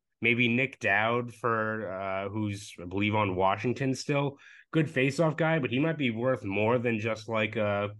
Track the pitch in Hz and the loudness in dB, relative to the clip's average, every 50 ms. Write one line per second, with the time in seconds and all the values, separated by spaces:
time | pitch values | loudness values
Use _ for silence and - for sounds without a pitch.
0 | _ _ _ _ 113 117 120 117 123 117 117 123 135 131 - - - 101 98 104 | _ _ _ _ 0 2 2 4 2 2 2 2 0 -2 -4 -4 0 2 2 2
1 | 110 113 117 120 120 120 113 - - 120 113 110 110 110 110 110 104 90 95 95 | 2 2 0 0 -2 -6 -6 -4 -2 0 0 0 0 -2 -4 -4 -6 -6 -6 -6
2 | 98 98 95 95 98 101 101 107 107 104 101 98 - - - - 85 87 90 101 | -4 -4 -4 -4 -4 -4 -4 -4 -4 -4 -4 -6 -10 -14 -14 -14 -10 -6 -2 0
3 | 104 104 104 107 107 98 92 90 95 95 98 101 123 127 113 - 139 135 131 - | 0 2 2 2 2 2 2 2 2 2 2 2 0 -2 -2 0 -2 -2 -4 -4
4 | - - 147 143 143 139 139 - - - - - - _ - 160 151 - - 131 | -4 -2 -2 0 0 -2 -4 -8 -14 -20 -20 -20 -12 _ 0 0 0 2 2 2
5 | 131 139 135 - 170 156 135 - 165 156 165 160 127 - 120 131 151 165 160 147 | 2 2 2 2 2 2 2 2 0 2 2 0 0 0 0 0 0 0 0 0
6 | 143 120 110 110 120 131 131 107 - 98 95 101 107 110 123 127 113 123 113 104 | -2 -2 -2 0 0 0 0 0 -2 -2 0 2 4 4 4 2 2 0 0 0
7 | 104 113 110 107 107 - 113 110 110 110 110 117 104 104 101 101 104 104 104 | -2 -2 -4 -6 -6 -4 -2 0 0 0 0 0 0 0 0 0 -2 -4 -6